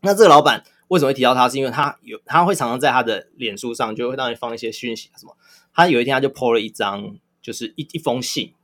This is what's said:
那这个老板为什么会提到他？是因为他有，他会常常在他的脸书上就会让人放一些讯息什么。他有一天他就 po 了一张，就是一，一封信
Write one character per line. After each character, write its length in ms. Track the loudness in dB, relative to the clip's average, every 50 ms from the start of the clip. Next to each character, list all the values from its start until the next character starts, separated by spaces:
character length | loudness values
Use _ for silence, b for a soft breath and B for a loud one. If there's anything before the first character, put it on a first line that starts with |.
那 120 | 0 0 4
这 120 | 6 8
个 40 | 10
老 140 | 10 8 8
板 220 | 6 0 0 -6 b b b b b
为 100 | 0 2
什 60 | 2
么 60 | 2
会 40 | 0
提 80 | 2 2
到 120 | 2 4
他？ 140 | 4 2 0
是 100 | 0 -2
因 60 | -4
为 60 | -4
他 280 | -2 -2 -2 -2 -4 _ _
有， 160 | -18 -18 -18 _
他 200 | -2 0 2 2
会 120 | 2 0
常 120 | -2 -2 -4
常 120 | -4 0
在 100 | 0 0
他 140 | 2 2 0
的 240 | 0 -4 -6 -6 _ _
脸 200 | _ -10 -10 -8
书 160 | -8 -10 -10 -6
上 220 | -6 -6 -6 -4
就 160 | -6 -6 -6
会 60 | -4
让 120 | -4 -6 -6
人 80 | -6
放 160 | -8 -10 -10 -10
一 60 | -8
些 140 | -10 -10 -10
讯 240 | -8 -10 -10 -10
息 140 | -10 -12 _ _
什 80 | -20 -20
么。 120 | -20 -20 b b b b b b b b
他 140 | 2 2
有 140 | 4 4 0
一 40 | 0
天 80 | 0 -2
他 80 | 0
就 80 | -2 -2
po 240 | -4 -2 -2 0 0
了 80 | 0
一 80 | -2 -4
张， 480 | -6 -4 -4 -4 -4 -8 -12 -14 -18 -20 _ _ _ _
就 120 | _ -16 -12
是 200 | -12 -12 -14 _
一， 100 | -14 -16 _ -12
一 60 | -8
封 240 | -6 -4 -4 -4 -6
信 300 | -8 -8 -8 -10 -10 _ _